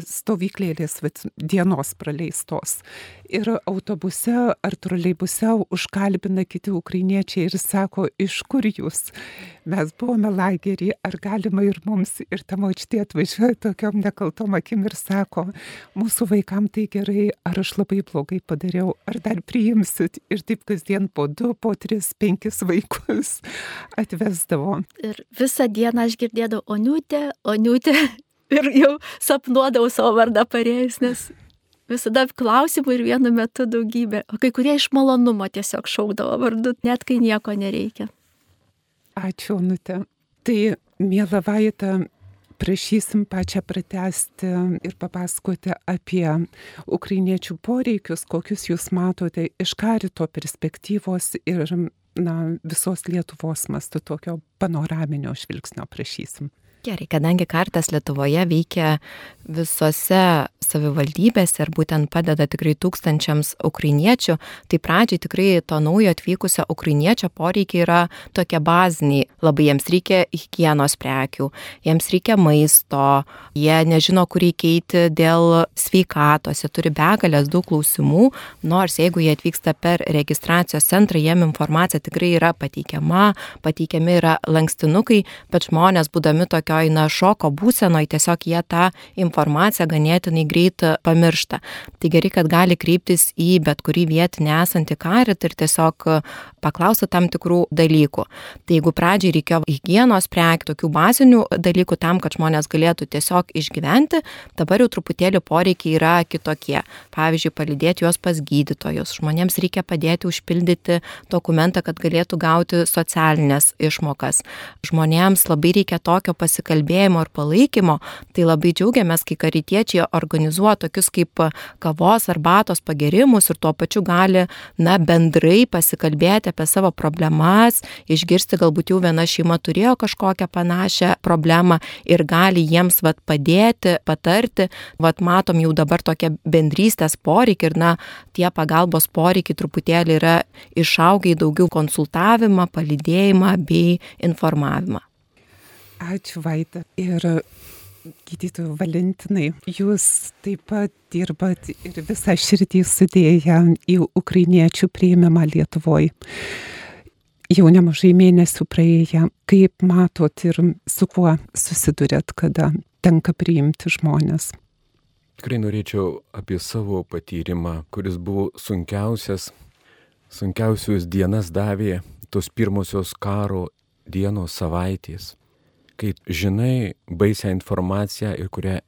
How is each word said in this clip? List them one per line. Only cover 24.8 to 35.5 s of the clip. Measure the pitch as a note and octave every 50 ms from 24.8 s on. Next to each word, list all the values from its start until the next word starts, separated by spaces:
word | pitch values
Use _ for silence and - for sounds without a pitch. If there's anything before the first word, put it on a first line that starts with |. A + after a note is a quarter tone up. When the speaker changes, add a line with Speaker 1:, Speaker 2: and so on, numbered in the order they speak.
| F#3+ - _ - D4
Speaker 2:
Ir | G#3+ G#3 - - _ _
visą | - B3+ C4 - - C4 A3+
dieną | G3+ G#3+ A#3 A#3 A#3 A#3+ A#3
aš | A#3 A3+
girdėdavau, | - B3 A3+ - A3+ A#3 A3 A3 G#3 -
„Oniutė, | - G#3+ G#3 G#3+ C4 D4+ D#4+ - _ D4 D4 D4 C#4+ - - _
Oniutė.“ | G3+ G#3+ G#3+ A3 A#3 A#3+ B3+ - D#4+ C#4 D4+ D4+ B3 - - _ _ _ _ _ _
Ir | C#4 D4 C#4 C#4+ C#4+ C4+
jau | D4 C#4 D4 D4+ - - - -
sapnuodavau | - - C#4+ C#4 - B3+ B3 C4+ C4 C#4 A#3 B3 A#3 A#3+
savo | - - A3+ A#3 G#3+
vardą | A3+ A3+ A#3 A3 G#3 A#3
parėjus, | - - A#3+ A#3 A#3 A#3+ B3 B3+ B3 - - B3+
nes | B3 B3 - - - - _ _ _ _ _ _ _ _ _ _ _
visada | A#3 B3 - A3 A3 C4 C4 B3+
klausimų | - - B3+ A3 A3 C4 D4 E4 - D#4 C4+ C#4 B3
ir | B3 A#3 A#3
vienu | A#3+ B3+ C4 A#3+ A#3
metu | A#3 A3 A3+ - - B3+
daugybė. | A3+ A#3 A#3 A#3 G#3+ A3+ A#3+ A#3+ G#3 G#3+ G#3 - -
O | G#3+ -
kai | - B3+ A#3
kurie | - B3+ C#4+ D4 C#4+
iš | - - C4+
malonumo | C4+ C4+ C4+ C4 B3 A#3+ A#3+ A3+ G3+ F#3+ F#3+